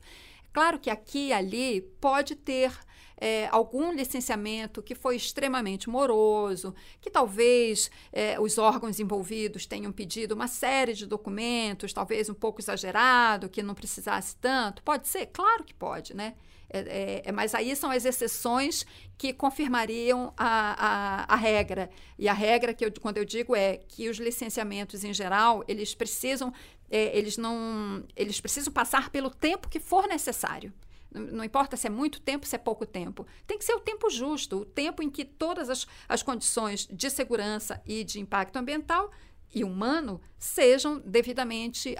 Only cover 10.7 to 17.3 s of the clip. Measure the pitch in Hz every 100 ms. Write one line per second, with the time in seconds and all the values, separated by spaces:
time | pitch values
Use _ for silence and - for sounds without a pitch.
10.7 | 269 254 202 202 208 208 196 233 240 220
11.7 | 196 196 - 196 220 214 202 220 220 208
12.7 | 190 190 202 254 247 233 202 185 214 202
13.7 | 196 - - 208 202 - - 247 262 214
14.7 | 190 - 294 302 381 - - 403 453 302
15.7 | - 175 143 - 196 214 226 - - -
16.7 | 196 - 196 196 196 196